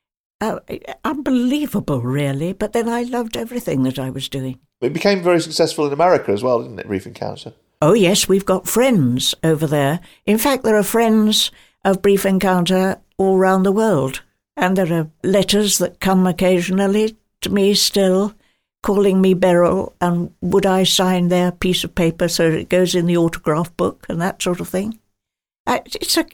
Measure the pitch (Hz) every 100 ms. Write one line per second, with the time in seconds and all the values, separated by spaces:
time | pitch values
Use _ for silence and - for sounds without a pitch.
0 | _ _ _ - 214 - - - - -
1 | - 302 285 254 247 294 294 220 - 139
2 | 120 139 143 139 165 190 214 233 233 233
3 | 240 240 226 233 226 247 233 143 131 131
4 | 131 131 131 139 131 127 _ _ 120 151
5 | 202 202 175 175 165 156 160 - 147 143
6 | 175 160 - 101 123 120 127 104 - 98
7 | - - 104 98 - - _ - 151 233
8 | 175 170 - 190 190 185 - - 262 220
9 | 127 123 - - 160 156 156 147 139 165
10 | - _ - 214 285 262 240 214 202 226
11 | 233 220 214 214 - - _ _ 196 190
12 | 202 196 196 190 196 185 175 185 190 -
13 | _ - 190 190 185 190 190 196 220 170
14 | 135 - - _ _ - 180 190 180 165
15 | 156 _ - 196 190 202 208 - 180 -
16 | 190 185 185 180 185 185 175 185 196 208
17 | 220 220 _ _ 196 202 196 202 - 202
18 | 190 185 202 - _ _ _ _ - 202
19 | 202 190 190 180 185 175 175 190 - -
20 | 175 175 170 - 180 196 196 185 185 -
21 | 185 180 175 180 180 175 185 180 165 -
22 | 165 165 175 - 165 160 - 180 180 185
23 | 175 175 170 - - 156 170 - 185 -
24 | - 175 175 - - 175 175 185 208 226
25 | _ _ _ _ _ _ - 247 - -
26 | 359 - 311